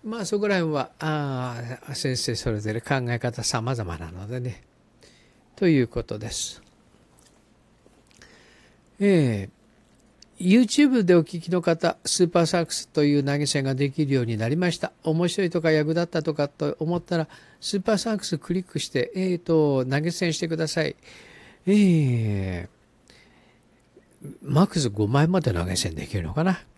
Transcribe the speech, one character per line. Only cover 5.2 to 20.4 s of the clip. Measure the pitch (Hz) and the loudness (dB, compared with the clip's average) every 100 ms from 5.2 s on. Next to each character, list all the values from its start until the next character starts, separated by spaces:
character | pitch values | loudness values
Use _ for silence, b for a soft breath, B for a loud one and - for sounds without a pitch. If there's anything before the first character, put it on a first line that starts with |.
| b b _ - | b b _ 0
と | 185 | 4
い | 147 | 4
う | 117 | 2
こ | 120 | -2
と | - 107 | -8 -8
で | 110 | -8
す。 | - - - _ _ _ _ _ _ _ _ _ _ _ _ _ _ _ _ b b b b b b _ _ | -8 -10 -12 _ _ _ _ _ _ _ _ _ _ _ _ _ _ _ _ b b b b b b _ _
え | 202 180 135 104 98 _ _ _ _ _ _ _ - _ | 4 4 4 0 -6 _ _ _ _ _ _ _ -20 _
ー、 | 180 220 | 4 6
YouTube | 240 - 294 247 175 | 6 4 4 4 6
で | |
お | 175 | 6
聞 | 156 170 | 4 -6
き | 165 | -4
の | 180 | -2
方、 | 170 165 170 - | 0 0 0 -2
ス | - - | -6 0
ー | 175 | 2
パ | 175 | 4
ー | 165 | 2
サ | 175 | 0
ン | 160 | -2
ク | |
ス | - - | -6 -4
と | - | 0
い | 147 143 | 2 2
う | |
投 | 139 143 | 2 0
げ | 143 | 0
銭 | 147 135 | 0 -2
が | 131 | 0
で | 143 | -2
き | 139 143 | 0 0
る | 135 | 0
よ | |
う | 117 | 0
に | 110 | -2
な | 113 | 0
り | 156 | 0
ま | 180 | 0
し | 165 | -2
た。 | - _ | -8 _
面 | - 160 175 | -2 0 0
白 | 175 180 | 0 -2
い | |
と | 175 | 0
か | 160 | 2
役 | 156 151 | 2 2
立 | 165 | 0
っ | 170 | 0
た | 165 | -2
と | 156 | -2
か | 147 143 | -2 -4
と | _ 147 - | _ -6 -4
思 | 160 175 | -2 -4
っ | |
た | - 170 | -2 -4
ら、 | 156 B B B | -4 B B B
ス | - 202 | -6 -4
ー | |
パ | 190 | 0
ー | 208 | 0
サ | 226 214 | 0 -4
ン | |
ク | - | -4
ス | 160 | -8
ク | - 180 | -4 -4
リ | |
ッ | 180 | -4
ク | - | -8
し | - | -4
て、 | 131 120 185 | -2 -2 -2
え | 190 170 | -2 -2
ー | |
と、 | - 160 147 135 127 | 2 2 4 2 0
投 | 139 | -2
げ | 165 | -2
銭 | 170 175 | -2 -2
し | |
て | 160 | -2